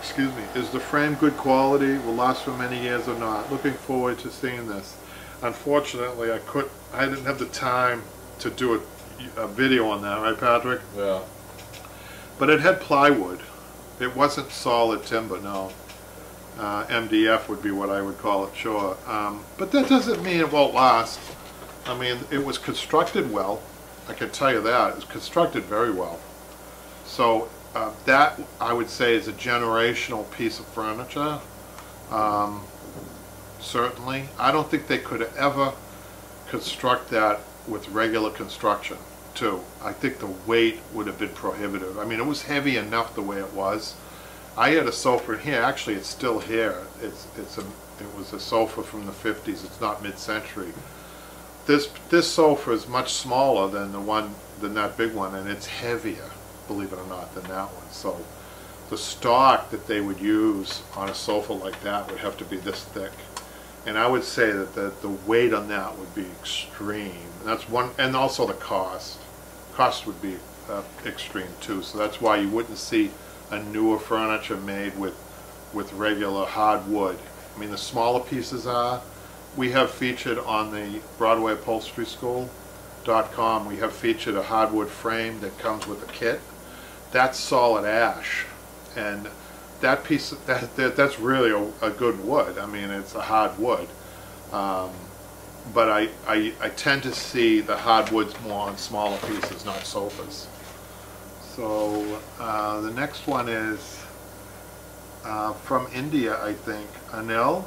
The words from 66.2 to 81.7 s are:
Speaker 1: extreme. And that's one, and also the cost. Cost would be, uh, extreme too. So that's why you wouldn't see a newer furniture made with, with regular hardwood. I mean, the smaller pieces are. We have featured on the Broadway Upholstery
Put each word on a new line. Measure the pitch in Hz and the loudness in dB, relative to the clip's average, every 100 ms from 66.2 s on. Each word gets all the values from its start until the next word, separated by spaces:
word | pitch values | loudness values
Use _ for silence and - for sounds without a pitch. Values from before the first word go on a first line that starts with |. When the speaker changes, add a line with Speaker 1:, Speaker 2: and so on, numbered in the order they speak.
| 92 | -8
Speaker 1:
extreme. | 87 - - - - 104 107 101 87 85 85 | -8 -8 -6 -8 -8 -6 -4 -6 -8 -12 -8
And | 107 | -2
that's | 113 - | -2 0
one, | 120 127 123 | 0 0 2
and | 131 | 2
also | 131 131 - 113 | 4 2 2 0
the | |
cost. | 98 - 101 92 92 - - - - - - - | 0 -2 -2 -2 -6 -10 -14 -16 -16 -16 -18 -12
Cost | - 123 - - | 2 4 4 -6
would | 92 | -6
be, | 101 90 - - - | -6 -8 -12 -16 -8
uh, | 101 - - - | -8 -8 -10 -10
extreme | 98 - 101 92 90 | -8 -8 -8 -8 -10
too. | - 98 | -6 -6
So | - 107 | -4 -2
that's | 107 - | -2 2
why | 113 104 | 4 4
you | 101 | 4
wouldn't | 110 117 107 | 0 -2 -8
see | - 113 101 - - - - | 0 4 4 0 -16 -16 -8
a | 104 | -8
newer | 104 107 110 107 | -4 2 4 4
furniture | - 110 110 107 - 98 | 2 0 2 0 -2 -6
made | 98 98 101 98 | -4 -4 -4 -4
with, | 95 - - - - - - | -6 -6 -14 -16 -18 -18 -8
with | 104 98 | -6 -6
regular | 98 107 101 101 98 95 | 0 0 2 0 0 -2
hardwood. | 110 107 104 95 104 95 87 - - - - | 4 4 4 2 2 2 -2 -10 -16 -16 -10
I | |
mean, | 104 | -8
the | 98 | -6
smaller | - 123 113 123 | -4 0 4 2
pieces | 123 135 113 127 117 | 0 -4 -4 -6 -2
are. | 120 120 123 - - - - - - | 0 0 -2 -6 -16 -16 -18 -10 -2
We | 127 | 2
have | 131 131 | 4 4
featured | - 131 127 127 117 | 2 -2 -2 -2 -2
on | 117 110 110 | 2 2 2
the | 104 104 107 - - | -2 -6 -8 -10 2
Broadway | 113 113 113 | 4 6 4
Upholstery | 104 - | 0 0